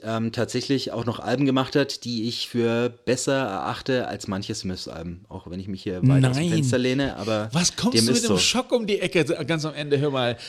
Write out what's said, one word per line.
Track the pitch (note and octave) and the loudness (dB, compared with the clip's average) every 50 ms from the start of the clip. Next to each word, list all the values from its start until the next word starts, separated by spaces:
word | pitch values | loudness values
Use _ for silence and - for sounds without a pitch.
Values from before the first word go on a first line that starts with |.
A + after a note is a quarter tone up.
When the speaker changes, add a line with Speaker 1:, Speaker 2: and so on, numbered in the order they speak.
| - | -6
Speaker 1:
ähm, | A2 A2+ A2+ A2+ A2+ | -4 -2 -2 -2 -2
tatsächlich | A2 B2 A2 G#2+ - B2+ - - C#3 B2+ - - | -2 -2 -2 -2 -2 -2 0 0 0 0 0 -2
auch | - A2 - | -4 -2 -2
noch | A#2+ A#2 - | -2 -2 -2
Alben | - A2 B2 C3+ C#3+ | -2 -2 0 2 4
gemacht | C3+ C3 C3 C3 - - | 4 4 2 2 2 2
hat, | D3 C#3 - - - - | 2 2 0 -2 -8 -8
die | A#2+ A#2+ A2 A2 A#2+ | -6 -4 -4 -2 -4
ich | A2+ - - - | -4 -6 -6 -4
für | - A#2+ A#2 A#2 A#2 A#2 A#2+ B2 | 0 0 2 2 2 2 0 0
besser | A#2 - _ A2 B2+ C3 - D3 | -2 -4 _ 0 0 0 2 0
erachte | C3+ C3+ C3 G#2 G2 F#2 - G2+ B2 - - C3+ C3 B2 G2+ | 0 0 0 -2 -4 -4 -4 -4 -4 -4 -2 -2 0 0 0
als | - G2 G2+ - G#2+ | -2 -6 -6 -6 -4
manche | G2 F#2+ G2 - G#2+ | -4 -4 -4 -4 -6
Smiths-Alben. | - - F#2 F#2 - - - A#1+ E2 E2 F2 E2+ F2 G2+ - | -6 -4 -6 -6 -6 -8 -10 -10 -10 -10 -10 -12 -12 -14 -14
Auch | G#2 F#2 - - | -14 -14 -12 -10
wenn | F2 F#2+ | -10 -10
ich | F#2+ | -8
mich | G#2 F#2+ F#2 | -8 -8 -6
hier | - G#2 F2+ F#2 G#2 | -6 -6 -2 2 4
weit | C3 C3+ C3+ C3 | 6 6 6 6
aus | B2+ B2+ | 4 2
dem | C#3 E3+ | 0 0
Speaker 2:
Nein. | F3 | 0
Speaker 1:
Fenster | E3 D#3+ C#3+ B2 C3 B2+ | 2 2 2 2 2 2
lehne, | B2 B2+ B2+ C#3 C#3 C3 - | 2 2 2 0 0 -2 -4
aber | C#2+ G2+ A2 A2 G#2+ G#2+ G#2+ | -4 -2 -2 0 0 -2 -2
Speaker 2:
Was | B2 E3+ F3+ - - | 0 0 0 0 0
kommst | - - A#3+ - A3+ | 0 0 2 4 4
Speaker 1:
dem | A3+ | 4
Speaker 2:
du | - | 4
Speaker 1:
ist | B3 A#3 | 4 2
Speaker 2:
mit | - A3+ | 2 2
dem | - | 2
Speaker 1:
so. | - | 2
Speaker 2:
Schock | - - - B3 B3 - | 2 2 2 0 0 0
um | C4+ A#3+ A3 | 0 0 2
die | G3 G3+ - | 0 0 0
Ecke | F#3 F3 - F3 D3 | 0 0 2 2 2
ganz | D3 E3+ - D3 C3 E3 D#3 C#3+ | 2 0 -2 -2 -2 -2 -2 -2
am | D#3 C3+ | -4 -6
Ende? | D3 D3+ D3 C#3+ C3+ | -6 -2 0 2 2
Hör | D3 D3 | 2 2
mal, | C3+ C3 B2 A#2+ A#2 - - | 2 2 0 0 0 -2 -8